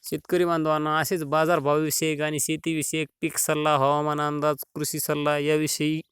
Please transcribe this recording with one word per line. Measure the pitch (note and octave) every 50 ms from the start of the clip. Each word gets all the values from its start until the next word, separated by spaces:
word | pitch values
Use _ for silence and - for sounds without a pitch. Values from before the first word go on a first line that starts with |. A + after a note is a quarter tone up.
| _
शेतकरी | - - D#3 _ - F3+ F3 F3+
बांधवांना | F3 E3+ E3 D#3 D#3 D#3 D#3 D3+ D#3 D3+ D#3+
असेच | D#3 - G3 F3 D#3
बाजारभावविषयक | C#3 D3 D#3 D#3+ D#3+ F3 D#3+ C3+ C#3+ D3 D3+ D#3 D#3 D3 - D#3+ D#3+ D#3 C#3+
आणि | D3+ D3+ D#3 D3
शेतीविषयक | - - D#3 D3+ - E3+ D3+ D#3 C#3+ - - D#3+ D#3 - _ _
पीक | - D#3+ - -
सल्ला, | - - D#3 D3+ D3+ D3+ D3+
हवामान | C#3 C3+ C#3 D3 D3 D3 D3+ D3+ D3
अंदाज, | D3 D3 D3 D3 C#3+ D3+ D3+ C3+ - _ _
कृषी | D3+ D3+ - - D3+
सल्ला | - - D3+ D3 D3 D3 D3 D3
याविषयी | C#3+ D3 D#3 D#3 D#3 D3 - - D3+ D3+ D#3 D#3 - _